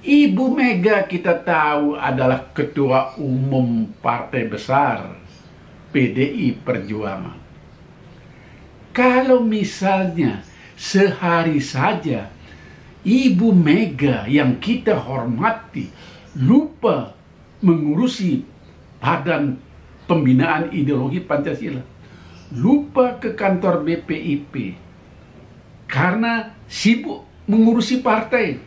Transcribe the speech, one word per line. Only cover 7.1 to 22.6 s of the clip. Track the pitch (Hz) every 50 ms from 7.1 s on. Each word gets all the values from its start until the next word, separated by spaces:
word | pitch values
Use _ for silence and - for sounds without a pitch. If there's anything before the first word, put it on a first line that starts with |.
| 98 92 90 85 85 - - - - - - - - - - - - - - - - - - - - - - - - - - - - - - -
Kalau | - 240 247 254 247 254 262 262 254 247
misalnya | 233 220 214 214 190 - - - 190 196 196 190 190 175 165 165 147 117 101 98 - - - - - - -
sehari | - - - - 196 196 190 - - 185 175 170 170 165 170 151 143 127
saja | - - 131 147 196 226 214 - 160 123 107 101 - - - - - - - - - - - - - - - -
Ibu | 185 226 262 269 247 190 175 226 226 196
Mega | 180 160 151 156 208 226 175 139 127 143 139 123 104 101
yang | 110 143 147 139 127 - -
kita | - 196 240 - - 220 190 127
hormati | - 123 135 127 117 123 113 110 190 226 - - - - - 92 92 - - - - - - - - - - 143 127
lupa | 143 233 285 311 302 - - - 214 156 131 123 - - - - - - - - - - - -
mengurusi | 185 165 160 147 147 151 170 247 254 254 - 196 180 135 - - - - - - - - - - - - -
badan | - 131 165 - - 175 160 147 147 135 127 - - - - - - - - - - -
pembinaan | 180 160 139 127 127 127 151 165 160 156 165 151 147
ideologi | 151 139 135 143 127 127 131 - 180 -
Pancasila, | - 147 143 - 165 147 - 233 180 143 127 123 - - - - - - - - - - - - -
lupa | - 120